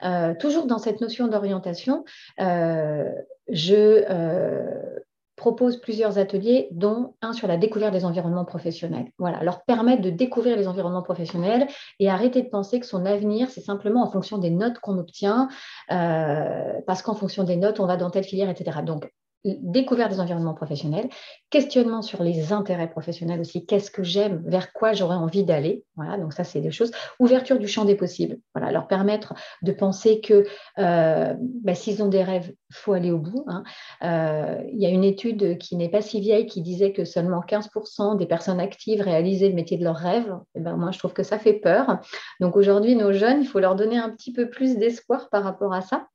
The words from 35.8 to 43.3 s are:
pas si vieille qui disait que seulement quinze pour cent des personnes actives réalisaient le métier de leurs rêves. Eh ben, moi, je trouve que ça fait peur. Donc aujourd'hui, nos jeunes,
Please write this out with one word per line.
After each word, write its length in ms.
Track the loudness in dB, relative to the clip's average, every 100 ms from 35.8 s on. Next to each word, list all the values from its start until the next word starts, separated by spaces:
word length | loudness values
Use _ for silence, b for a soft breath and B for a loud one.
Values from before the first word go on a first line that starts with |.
| 0
pas 120 | 0
si 200 | -2 -4
vieille 240 | 2 2 2
qui 160 | -4
disait 320 | -6 0 0
que 100 | 0
seulement 380 | -4 -2 -2 -2
quinze 260 | -2 -4 -4
pour 220 | -10 -10
cent 260 | -4 -2 0
des 120 | 0
personnes 340 | -2 -2 -2
actives 400 | -4 -6 -4 -2
réalisaient 480 | 2 2 2 2 2
le 60 | 2
métier 220 | -2 -2
de 60 |
leurs 140 | -2 -2
rêves. 360 | 0 0 -2 -8 -12 -10
Eh 60 |
ben, 160 | -6 -4
moi, 140 | -4
je 80 | -4
trouve 120 | -6
que 120 | -4
ça 140 | -4 2
fait 140 | 4
peur. 480 | 4 6 4 4 0 B B B B
Donc 160 | 2 6
aujourd'hui, 400 | 6 6 6 4
nos 160 | 4
jeunes, 300 | 4 4